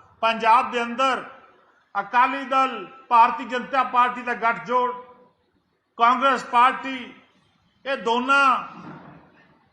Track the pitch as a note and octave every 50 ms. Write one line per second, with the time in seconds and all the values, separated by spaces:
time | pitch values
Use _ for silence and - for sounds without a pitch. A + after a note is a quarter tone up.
0 | - _ _ _ A3 A3+ A3+ G#3+ A3 A3+ A3+ B3+ C4+ G#3+ A#3 A#3+ A#3 A#3+ A#3+ A#3+
1 | C4+ C4+ B3 G3+ D#3+ - - - - _ _ _ _ _ _ _ _ _ - G3+
2 | G3 - B3 A#3+ B3+ C4 C4+ C#4 C4+ A#3 C#4 C4+ C4 B3+ A#3 G#3 F3+ D#3+ - -
3 | - - A#3+ A#3 A#3 A#3+ - - C4+ G#3+ B3+ B3 - - C4+ C4 B3+ - B3 B3
4 | B3 B3 A#3+ B3 A#3+ B3 A#3 G3 A3+ A3+ A#3 F3 D#3 G3 B3 B3+ B3 A#3+ A#3+ -
5 | - - - _ _ _ _ _ _ _ _ _ _ _ _ _ _ _ _ -
6 | A#3 A#3 B3+ B3 C4+ C4+ B3+ A#3 - - G#3 A#3 A#3+ C4 B3 - - C4+ C4 B3+
7 | A3+ G3+ - - _ _ _ _ _ _ _ _ _ _ _ _ - - C#4 -
8 | G3 A3+ A#3 A#3+ B3 C4+ C#4 C#4 C#4 C4+ B3 - - - - - - - - -
9 | - - - - - _ _ _ _ _ _ _ _ _